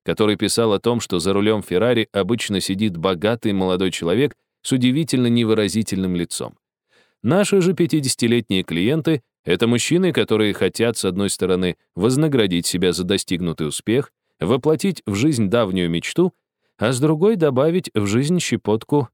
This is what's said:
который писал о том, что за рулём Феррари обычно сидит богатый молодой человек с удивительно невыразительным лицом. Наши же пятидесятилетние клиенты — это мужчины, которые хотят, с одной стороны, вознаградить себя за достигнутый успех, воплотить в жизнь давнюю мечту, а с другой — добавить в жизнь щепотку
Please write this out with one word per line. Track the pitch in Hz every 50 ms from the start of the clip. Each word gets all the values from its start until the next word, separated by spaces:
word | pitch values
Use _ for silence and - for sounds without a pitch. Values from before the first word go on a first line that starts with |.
| _
который | - 85 - 110 104 107
писал | - 107 98 - - 117 113 104
о | 98
том, | - 117 120 117
что | 107 - - 90
за | 80 95 98
рулём | 101 101 107 110 107 92
Феррари | - 110 110 107 120 127 117 110 - -
обычно | 101 98 90 120 117 - - 104 95
сидит | - - 95 95 110 110 90
богатый | 85 80 95 95 82 78 104 120 120 - 110 101
молодой | 98 95 92 92 92 95 95
человек | 87 - - 82 87 110 139 143 - _ _ _ _ _
с | - -
удивительно | 139 131 123 127 127 147 165 - - 127 123 120
невыразительным | 117 120 120 110 110 107 107 101 87 110 110 - - 95 95 92 90
лицом. | 87 85 85 - - - - - _ _ _ _ _ _ _ _ _ _ _ _ _ -
Наши | 107 147 190 208 - - 196
же | 175 175 185
пятидесятилетние | - 175 156 - 160 143 131 - - - 113 117 120 117 - 98 95 90
клиенты — | - - 82 90 110 147 160 147 165 160 143 - _ _ _ -
это | - 87 92 - 117
мужчины, | 120 120 - - 151 175 190 180
которые | 143 - 107 - 117 110 107 104 98
хотят, | - 104 92 - - 110 117 113 -
с | -
одной | 98 90 92 101 98
стороны, | - - - 92 92 90 92 90 85 - _ _ -
вознаградить | - 90 117 131 135 156 160 139 127 107 98 87 87 87
себя | - - 90 87 90 87
за | 85 92
достигнутый | 90 101 98 - - 95 85 90 85 80 - 78 73
успех, | 71 - - - 107 123 - - _ _ _ _ _ -
воплотить | - 85 117 135 123 151 160 - - 196 180 - -
в | - 101
жизнь | 98 117 156 156 117 113 95
давнюю | 92 117 117 98 92 92 90 85
мечту, | 82 85 80 - - - 175 185 - _ _ _ _ _ _ _ _ -
а | 98 113
с | 131 120
другой — | 135 151 160 156 165 208 233 190
добавить | 160 147 131 120 135 160 170 185 170 - -
в | 110 104 101
жизнь | 98 120 139 147 180 175
щепотку | - - - 107 - - 104 110 - - - 147 135 -